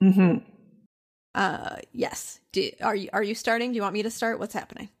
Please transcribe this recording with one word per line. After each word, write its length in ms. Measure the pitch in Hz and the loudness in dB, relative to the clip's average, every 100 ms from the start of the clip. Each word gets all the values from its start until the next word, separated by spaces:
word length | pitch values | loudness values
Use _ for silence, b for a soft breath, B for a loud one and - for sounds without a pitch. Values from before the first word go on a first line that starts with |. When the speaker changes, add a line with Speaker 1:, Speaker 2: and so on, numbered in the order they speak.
Speaker 1:
Mm-hmm. 360 | 190 190 185 - - - - _ _ _ _ _ _ | 6 8 6 4 -2 -20 -20 _ _ _ _ _ _
Speaker 2:
Uh, 440 | - 190 151 - - - | -2 -2 -2 -8 -12 -10
yes. 480 | - - - - - _ | -6 -4 -6 -12 -16 _
Do, 180 | 190 143 - | -4 -4 -2
are 140 | 226 202 | -2 -2
you, 140 | 190 | -2
are 100 | 196 | -2
you 120 | 208 220 | -2 -2
starting? 360 | - 226 247 | 0 0 0
Do 60 | 233 | -2
you 40 | |
want 120 | 202 | -2
me 100 | 208 | -2
to 80 | 214 | -2
start? 260 | - 226 226 | -2 -2 -2
What's 160 | 208 | -4
happening? 360 | 202 - - 208 _ | -8 -10 -12 -16 _